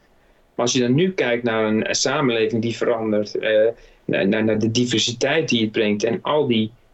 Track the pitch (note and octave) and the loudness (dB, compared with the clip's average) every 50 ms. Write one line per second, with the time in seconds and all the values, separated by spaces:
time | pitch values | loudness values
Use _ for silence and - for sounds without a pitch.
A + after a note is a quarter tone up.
0 | _ _ _ _ _ _ _ _ _ _ _ - A#2+ B2 - B2+ A#2+ A#2+ C3 D3 | _ _ _ _ _ _ _ _ _ _ _ -4 -2 0 0 0 2 2 2 2
1 | F#3 F#3+ F#3 - C#3 B2 - B2 A#2+ A#2+ A2 A2 A2 G#2+ G#2+ A2 A#2 - G#2+ - | 2 0 0 -2 0 0 0 0 0 -2 0 0 0 2 0 0 -2 -2 -2 -2
2 | - C3+ C3+ D3+ C#3+ B2 A#2 A2+ A2 G#2+ A#2 A#2+ A2+ A#2 A2+ - A#2 A2+ A#2 A2+ | -2 0 0 0 0 0 2 2 0 0 0 -2 -2 -4 -4 -2 -2 0 0 0
3 | A2 A2 G#2+ G#2 G#2 - - - - A2 G#2+ G#2+ A2 A2+ A#2 - - - - _ | 0 -2 0 -2 -2 -2 -6 -4 -2 2 4 4 4 2 0 -2 -16 -20 -20 _
4 | _ - - C#2+ F#2 G2 A2 A2 A2 A2 A2 G#2+ A#2 A#2+ A2+ B2 B2 A#2+ A2+ A2 | _ -4 -2 0 2 2 2 2 2 0 0 2 0 0 0 0 0 0 0 -2
5 | - - A#2 - C#3+ C3+ D3+ E3 D3+ B2+ A#2+ A#2 A2 G#2+ G#2+ A2+ A2 G#2 G#2 G#2 | -2 -2 -2 -2 -2 0 0 0 0 0 0 0 0 0 0 0 0 0 0 0
6 | A2 A2+ G#2+ F#2 - - D3 D3+ C#3+ B2+ A#2 A2 A2 G#2+ - _ _ _ | 0 -2 -2 -4 -2 -2 0 0 2 2 0 0 0 -2 -6 _ _ _